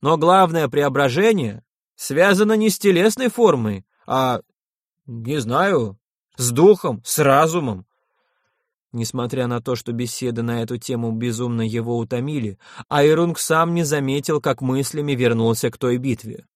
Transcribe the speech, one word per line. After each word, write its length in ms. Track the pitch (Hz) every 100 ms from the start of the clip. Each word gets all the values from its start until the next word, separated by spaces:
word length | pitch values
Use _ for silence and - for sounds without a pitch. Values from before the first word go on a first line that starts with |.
Но 160 | 143 160
главное 520 | 160 185 185 165 147
преображение 920 | 147 143 131 139 127 214 214 120 107 _ _ _
связано 600 | _ - 139 185 190 214
не 160 | 220 220
с 80 | 185
телесной 500 | 202 180 202 214 254
формой, 560 | - 226 147 110 98 - _ -
а, 340 | 131 131 120 - _ _ _ _ _
не 340 | - 117 113 147
знаю, 580 | 113 131 190 175 110 98 _ _ _ _
с 120 | 123
духом, 500 | 120 180 208 170 113
с 140 | - -
разумом». 680 | 156 135 160 170 139 98 95 _ _ _ _ _ _ _ _ _ _
Несмотря 540 | 120 113 127 123 135 123
на 140 | 120
то, 160 | 120 120
что 160 | -
беседы 500 | 117 120 - 123 117
на 200 | 117 117
эту 160 | 117 123
тему 340 | - 120 117
безумно 480 | 113 120 113 123 117
его 380 | 113 113 113 120
утомили, 600 | 117 123 135 151 110 95 - - -
Айрунг 500 | 147 143 156 170 165
сам 360 | - 160 170
не 100 | 170
заметил, 560 | 160 147 135 139 - 151
как 220 | 151 131
мыслями 500 | 131 131 139 156 147
вернулся 580 | 135 123 113 113 113 127
к 60 | -
той 220 | 127 123
битве. 480 | 135 113 113 117 -